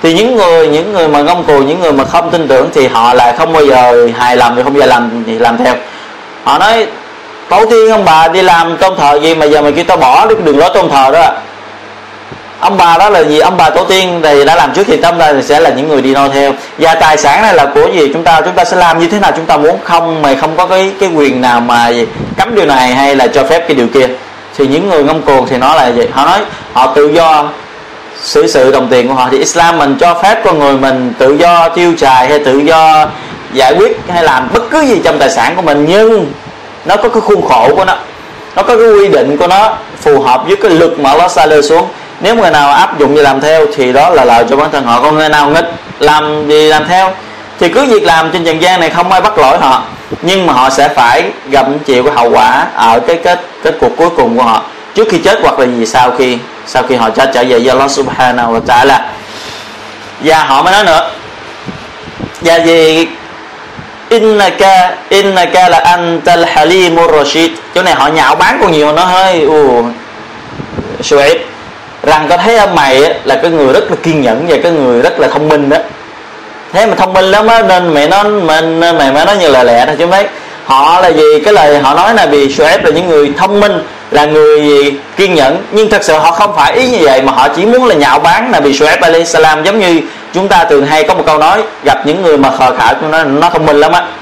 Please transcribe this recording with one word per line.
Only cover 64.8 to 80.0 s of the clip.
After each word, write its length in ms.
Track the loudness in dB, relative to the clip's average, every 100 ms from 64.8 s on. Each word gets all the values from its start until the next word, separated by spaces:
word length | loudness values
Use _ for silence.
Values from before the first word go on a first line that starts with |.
| 2 -2 -2
innaka 600 | -2 0 0 0 2 2
la 100 | 2
antal 640 | 2 0 -2 -2 0 0
halimur 680 | 0 0 2 2 2 2 2
rashid." 400 | 2 0 0 -2 -4 -6 -4
Chỗ 80 |
này 100 | -2
họ 140 | 0 0
nhạo 280 | 0 0 2
báng 220 | 0 0
còn 100 | 0
nhiều, 220 | 2 0
nó 120 | 0 0
hơi, 360 | 2 2 2
ù, 420 | 2 2 2 2 -2 -8 -18 -20 -20 -20 -18 -16 -14 -12 -12 -10
Shu'aib, 340 | -2 2 2 0 -4 -16 -20 -20 -20 -8
rằng 240 | -2 0 0
có 80 | 0
thấy 200 | 2 2
ông 180 | 2 2
mày 280 | 2 2
á, 60 | 0 -2
là 120 | -2 -2
cái 160 | 0
người 220 | 0 2
rất 100 | 2 0
là 60 | -4
kiên 180 | -2 -2
nhẫn 240 | 0 -2 0
và 100 | 0
cái 80 | 0
người 300 | 0 0 2
rất 180 | 0 0
là 80 | -2
thông 220 | 0 0
minh 200 | 0 0
đó. 80 | -2 -2 -14 -20 -20 -20 -20 -20 -20 -6
Thế 120 | -2 0
mà 100 | 0
thông 180 | 0
minh 120 | 0 2
lắm 220 | 2 2
á, 140 | 2
nên 320 | 2 0 0
mẹ 140 | 0 2
nó, 160 | 0
mẹ, 380 | 0 -2 0 0
nên 360 | 0 0 0 2
mẹ, 140 | 0
mẹ 140 | 0 0
nói 120 | 0
như 120 | 2
lời 160 | 2 2
lẽ 200 | 2 2
thôi 100 |
chứ 80 | 0